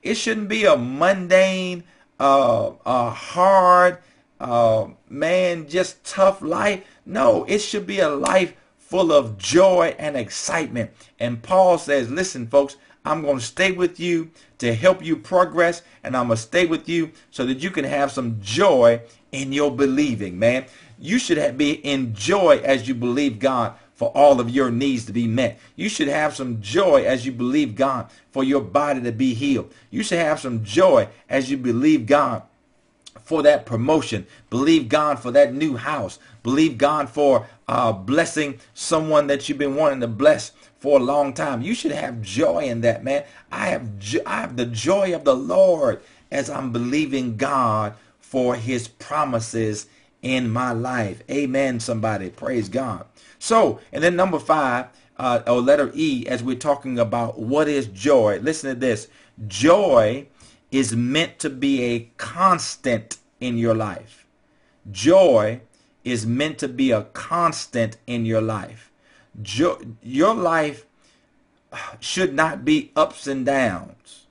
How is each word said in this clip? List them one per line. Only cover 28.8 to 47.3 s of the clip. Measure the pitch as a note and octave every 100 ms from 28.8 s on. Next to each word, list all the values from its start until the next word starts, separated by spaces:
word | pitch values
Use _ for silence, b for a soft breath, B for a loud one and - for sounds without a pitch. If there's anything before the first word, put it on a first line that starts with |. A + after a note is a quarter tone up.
| D3 C3+
to | A#2+
be | A2 C3 A2+
healed. | C#3+ B2 - b b
You | -
should | G#3+ E3+
have | D#3+ D3+
some | C3 A#2
joy | G2+ C3 F#3 C3 G2+ B B
as | C3+ B2+
you | C#3
believe | B2 A#2 D3+ D3+ A2
God | C#3+ C3+ A2 - _ _ _ _ _ - -
for | - D#3+
that | D3 D3 -
promotion. | A2+ B2+ D#3 - G#2+ - b _
Believe | A#2 D3 E3 A#2+
God | D3+ D3+ C#3
for | B2
that | C#3 C#3+
new | C3 D#3 A#2+
house. | B2+ D3+ F#2+ - b b
Believe | A#2 C3+ D#3+ A#2
God | C#3 D3+ C3+
for, | C#3+ C#3+ B2 A2+ B -
uh, | A#2+ A#2+
blessing | G2 F#2+ D3 D#3+ D3+ C#3+ C3+ b
someone | - - D#3+ D#3 D3+ C#3+
that | C#3+ -
you've | C#3+
been | C#3+ C#3
wanting | D#3 C3+
to | A#2+
bless | A2 C#3+ C3+ - b b _
for | C#3 C#3
a |
long | B2 D3 C#3
time. | C3+ D3+ A#2+
You | D3+ A#3+
should | D#4+
have | - B2+ A#2
joy | G2 G#2 D#3+ E3+
in | C#3 A#2
that, | A#2 -
man. | C3 C#3+ - B B
I | - G3
have | - A#2 G2+
jo-, | G2+ C#3+ -
I | G#3
have | A3+ B2
the | A#2+
joy | A#2 C3 G3 F#3+
of | E3 C#3+
the | C3
Lord | B2+ F#3 F#3+ E3 C3 F#2 b b b
as | C#3 C#3
I'm | C3+ C3
believing | A#2 A#2+ D3 D3 C3+ B2